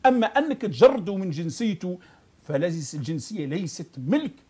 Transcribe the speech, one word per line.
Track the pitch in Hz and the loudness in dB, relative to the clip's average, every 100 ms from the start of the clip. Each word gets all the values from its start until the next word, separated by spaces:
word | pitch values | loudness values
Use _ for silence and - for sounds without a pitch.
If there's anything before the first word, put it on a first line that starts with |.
| 262 | 4
أما | 254 220 | 4 2
أنك | 277 311 - | 2 0 -2
تجرده | 208 127 254 269 180 196 | -4 6 6 6 -4 -4
من | 190 | -4
جنسيته | 147 165 - 226 190 180 185 - - _ _ | -4 -6 -2 -2 -2 -6 -8 -12 -20 _ _
فليس، | - 147 175 165 143 | -4 -2 0 -2 -8
الجنسية | 151 127 160 - 214 143 | -8 -6 -6 -6 -8 -6
ليست | 165 175 - 165 - 127 | -4 -6 -10 -14 -8 -2
ملك | 285 285 - _ | 0 -2 -12 _